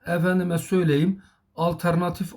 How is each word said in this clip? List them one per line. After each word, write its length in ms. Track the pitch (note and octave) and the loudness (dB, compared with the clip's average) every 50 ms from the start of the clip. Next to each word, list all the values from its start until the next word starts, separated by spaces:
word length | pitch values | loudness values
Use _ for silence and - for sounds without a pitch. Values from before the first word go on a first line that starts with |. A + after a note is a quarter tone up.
| _ | _
efendime 520 | E3+ F3 E3+ E3 F#3 F#3 F#3 F3+ F3 E3+ | -4 -2 0 2 2 2 2 0 0 -2
söyleyeyim, 640 | D#3+ - - F#3+ F3+ F3 D#3 C#3+ C#3+ D#3+ G3 F#3+ - - _ _ _ _ _ _ | -4 -2 0 0 2 2 4 2 4 2 0 0 -4 -10 _ _ _ _ _ _
alternatif 800 | D#3 E3 F3 E3+ - - F3 E3 E3+ F3+ F3 E3+ - F#3+ - - | -2 -2 -2 -2 0 0 0 2 2 0 -2 -4 -6 -8 -10 -6